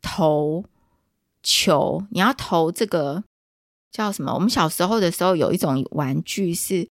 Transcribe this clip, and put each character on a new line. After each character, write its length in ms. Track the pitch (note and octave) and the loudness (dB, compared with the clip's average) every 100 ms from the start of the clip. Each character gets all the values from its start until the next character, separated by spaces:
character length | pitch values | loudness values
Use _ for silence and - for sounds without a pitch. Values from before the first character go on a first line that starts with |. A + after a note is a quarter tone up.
投 640 | - - D#3+ D3+ D3+ D#3+ G#3 _ _ _ _ _ _ _ | -10 0 2 4 0 -2 -8 _ _ _ _ _ _ _
球， 600 | - - - D3 - D#3+ G3+ | -2 0 4 2 2 -2 -4
你 80 | - | 0
要 160 | F3+ | 0
投 360 | F3 - F3 D#3+ | 0 0 0 0
这 140 | F3 | 0
个 400 | - F3 C#3+ D#3 - _ _ _ _ _ _ | -2 0 -2 -4 -8 _ _ _ _ _ _
叫 200 | - G#3+ | -6 -6
什 120 | G3 | -4
么？ 120 | C3+ | -4
我 40 | B2 | 0
们 100 | F#3+ | 0
小 180 | - E3 | 2 0
时 160 | - | 2
候 140 | F3+ A3+ | 0 2
的 120 | F3+ | 2
时 120 | - | 2
候 140 | F3+ F3+ | 2 2
有 160 | C3+ | 2
一 40 | F3+ | 2
种 300 | D#3+ C3+ C3+ | 0 0 -2
玩 300 | D3+ C#3 C#3 | -4 -2 -2
具 280 | - - F#3+ | -4 -4 -2
是 360 | E3+ - F#3+ E3+ | -2 -2 -4 -4